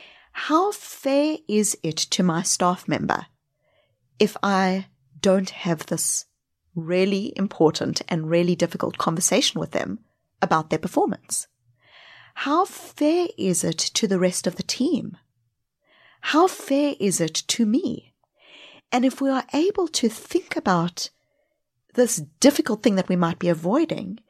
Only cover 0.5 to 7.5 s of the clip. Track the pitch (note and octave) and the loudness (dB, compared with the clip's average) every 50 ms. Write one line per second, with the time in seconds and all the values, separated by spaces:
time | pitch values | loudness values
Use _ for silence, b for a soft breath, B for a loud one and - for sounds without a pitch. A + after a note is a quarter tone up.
0.5 | D4+ E4 F#4 G#4 G4+ - - - - - - C4+ C4+ C#4+ D4 D#4 D#4 D#4 - - | 2 2 2 2 -2 -4 -8 -16 -12 -6 -2 0 2 4 4 2 0 -4 -4 0
1.5 | G#3 G#3+ G#3 - - - - D#3+ D3+ D#3 - - - - F#3 F3+ D#3+ E3 F#3+ - | 2 2 2 2 -2 -4 -4 -4 -4 -4 -4 -2 0 0 2 2 2 0 0 0
2.5 | - - F#3 F3+ F3+ - - - D3+ - - - - - - - _ _ _ _ | 0 0 2 0 0 -2 -4 -4 -4 -2 0 -2 -2 -2 -4 -8 _ _ _ _
3.5 | _ _ _ _ _ _ _ _ _ _ _ _ _ - G#3+ G#3 - - - G3+ | _ _ _ _ _ _ _ _ _ _ _ _ _ 0 0 0 0 -2 -2 0
4.5 | G3 F#3+ F#3+ F#3 F#3 F#3+ F#3+ - _ _ _ _ - - - G3 F#3 G3 F#3+ F#3 | 2 2 2 0 0 -2 -4 -8 _ _ _ _ -8 -2 2 2 2 2 0 -2
5.5 | - - - F3 E3 D#3 - - E3+ D#3+ - - - - - _ _ _ _ _ | -8 -6 -4 -4 -4 -4 -4 -6 -4 -4 -2 -2 -4 -4 -6 _ _ _ _ _
6.5 | _ _ _ _ - E3+ D#3+ D#3+ F3+ F#3 F#3+ G3+ G3 G3 G#3 B3+ - - G3 G#3 | _ _ _ _ -10 -8 -4 -2 0 2 2 2 0 0 -2 -4 -4 -4 -4 -2